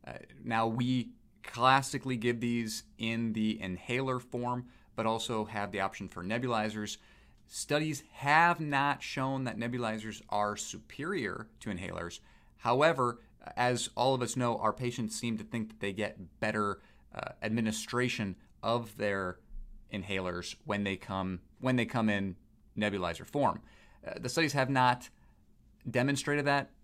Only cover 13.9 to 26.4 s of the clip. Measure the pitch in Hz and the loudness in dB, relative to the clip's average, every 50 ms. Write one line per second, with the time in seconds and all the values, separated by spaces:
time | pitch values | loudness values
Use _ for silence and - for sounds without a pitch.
13.9 | - - 120 131 135 127 123 110 - 127 123 120 117 - - 110 104 - 131 123 | 0 2 4 4 4 4 0 -2 0 0 0 0 0 2 2 0 0 2 -2 -4
14.9 | 120 - 117 107 - - - 120 113 107 107 - - 117 110 110 - - - 101 | -2 -2 -4 -4 -4 -4 -2 -2 -2 -2 -4 -4 -4 -4 -4 -4 -6 -6 -4 -4
15.9 | 98 101 104 107 - - 92 85 - - - 107 107 107 104 101 98 - - - | -2 -2 -2 -2 -4 -8 -16 -16 -8 -4 -2 0 2 2 2 0 0 -4 -8 -20
16.9 | - - - - - - - - - - - 110 110 120 113 110 107 - - - | -20 -20 -20 -12 -10 -8 -8 -8 -8 -4 -2 0 2 2 2 2 0 -2 -4 -2
17.9 | - 120 123 123 120 - 110 98 90 - - - - - - 110 117 120 117 107 | 0 2 2 2 0 -2 -2 -4 -4 -8 -14 -20 -18 -6 0 0 0 0 0 -4
18.9 | 104 - 104 104 101 98 95 90 90 - - - - - - - - - - - | -6 -2 -2 0 0 0 -2 -2 -4 -8 -14 -12 -10 -10 -10 -10 -14 -18 -14 -8
19.9 | - 101 90 95 98 95 92 92 87 87 87 - - - - - 104 101 101 98 | -6 -6 -4 -2 -2 -2 -2 -2 -4 -4 -6 -8 -10 -12 -4 -4 -2 0 0 0
20.9 | 95 90 - - 101 95 92 95 95 87 - - - _ - 127 127 123 117 117 | -2 -4 -4 -4 -2 -2 -2 -2 -4 -6 -8 -16 -16 _ 0 2 2 2 2 2
21.9 | - 123 110 107 104 101 98 98 90 - - - - - - - - - 107 104 | 2 2 4 4 4 4 0 -2 -4 -8 -14 -20 -20 -20 -20 -12 -4 0 0 0
22.9 | 98 98 90 85 85 - - - - 147 139 107 80 - - - - - - - | 2 0 0 -2 -2 -4 -8 -6 -2 2 2 2 2 0 -8 -14 -20 -20 -20 -20
23.9 | - - - - - - - 123 - 170 165 147 - 143 131 123 139 131 127 123 | -20 -14 -10 -10 -10 -6 -6 -2 2 2 2 2 4 2 2 4 4 6 6 6
24.9 | 123 123 - - - - - - - _ - _ - _ - - - _ - - | 4 2 -2 -16 -20 -20 -20 -20 -20 _ -20 _ -20 _ -20 -20 -20 _ -10 0
25.9 | 110 127 127 139 143 139 - - 147 147 | 2 2 4 4 2 0 0 0 0 2